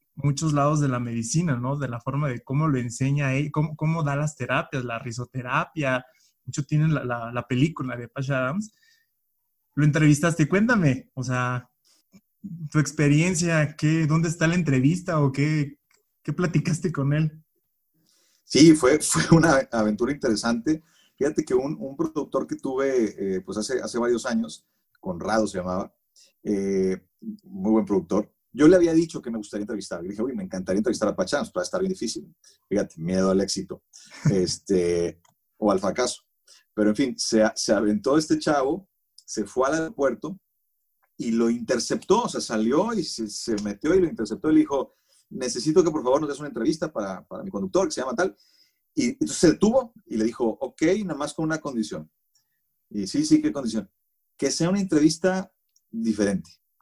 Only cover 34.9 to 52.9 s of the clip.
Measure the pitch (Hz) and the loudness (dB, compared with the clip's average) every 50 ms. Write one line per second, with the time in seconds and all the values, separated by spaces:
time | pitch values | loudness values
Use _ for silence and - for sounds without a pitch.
34.9 | 87 85 85 85 - _ _ _ _ _ _ _ _ _ 110 104 98 95 101 95 | 0 0 0 -2 -6 _ _ _ _ _ _ _ _ _ 0 2 2 2 0 -2
35.9 | 95 120 123 - - - _ _ _ _ _ _ - - _ _ _ 110 104 107 | -2 -2 -2 -4 -4 -10 _ _ _ _ _ _ -20 -20 _ _ _ 0 2 2
36.9 | 107 143 139 123 117 - - - 113 110 107 110 - - - - 110 101 113 104 | 2 2 -2 -2 -2 -6 -4 0 2 2 2 2 0 -2 -2 0 0 2 2 0
37.9 | 107 104 - 127 143 160 156 - 160 - - 165 147 143 131 135 165 190 - _ | 0 0 0 2 2 2 2 0 -2 0 0 0 0 0 0 -2 -4 -6 -8 _
38.9 | _ _ _ _ _ - _ - - 113 101 - - 127 127 139 156 160 160 160 | _ _ _ _ _ -20 _ -12 -8 -8 -8 -6 -2 -2 0 0 0 -2 -4 -6
39.9 | - 139 139 131 113 - - 156 190 - _ _ _ _ _ _ _ _ _ _ | -4 -2 -2 -2 -2 -4 -8 -12 -12 -14 _ _ _ _ _ _ _ _ _ _
40.9 | _ _ _ _ _ - - 117 113 113 117 117 120 120 113 - 131 120 - - | _ _ _ _ _ -8 -4 -2 0 2 2 2 0 -2 -2 -2 -2 -2 -2 -4
41.9 | 135 113 - - 190 233 247 - - 110 - - 120 107 110 117 139 160 208 233 | -4 -6 0 0 0 0 0 -2 -6 -8 -6 -4 -2 -2 0 2 2 0 0 0
42.9 | 233 208 - - - - 110 104 - - - - 107 101 104 104 98 - - 151 | -2 -4 -6 -6 -8 -8 -10 -10 -10 -10 -6 -6 -4 -4 -4 -8 -8 -4 -2 2
43.9 | 180 190 180 156 113 110 107 104 107 - - 156 156 156 151 - 143 135 - - | 2 2 2 0 -2 -6 -6 -6 -6 -4 0 4 4 4 4 2 0 -2 -4 -4
44.9 | _ _ _ _ _ _ _ _ - 131 127 123 120 123 113 156 156 190 165 175 | _ _ _ _ _ _ _ _ -10 -6 -6 -6 -6 -2 -2 2 4 4 4 4
45.9 | 156 - 117 131 131 151 156 143 139 131 147 143 117 120 110 156 156 - 160 156 | 0 0 0 2 2 2 0 -4 -6 -8 -10 -10 -6 -2 -2 -2 -2 -2 -6 -6
46.9 | - 117 101 95 92 - - _ - - - 95 98 101 95 92 - 180 196 - | -6 -6 -6 -6 -8 -10 -12 _ -14 -12 -12 -8 -8 -6 -6 -2 0 0 0 0
47.9 | - - 127 131 120 117 185 190 - _ _ _ _ _ _ _ _ _ _ _ | -2 -6 -6 -6 -2 -2 -2 -4 -4 _ _ _ _ _ _ _ _ _ _ _
48.9 | _ 156 123 120 - - - - - - - 160 - - - 220 240 269 247 - | _ -2 -2 -2 -2 -2 -6 -6 0 4 4 4 4 4 2 4 4 2 0 -2
49.9 | - - _ - - 110 107 120 - - 123 110 107 - 135 123 - - 160 170 | -10 -20 _ -8 -4 -2 -2 -2 -2 -2 -2 -2 -2 -4 -8 -10 -4 -2 0 0
50.9 | 190 220 208 175 147 135 147 143 - - 160 156 160 156 - 147 127 113 104 - | 0 0 -2 -6 -6 -6 -8 -8 -6 -4 -4 -4 -4 -4 -6 -6 -4 -4 -4 -4
51.9 | 95 78 78 - _ _ _ _ _ _ _ _ _ _ _ _ _ _ _ _ | -6 -12 -12 -14 _ _ _ _ _ _ _ _ _ _ _ _ _ _ _ _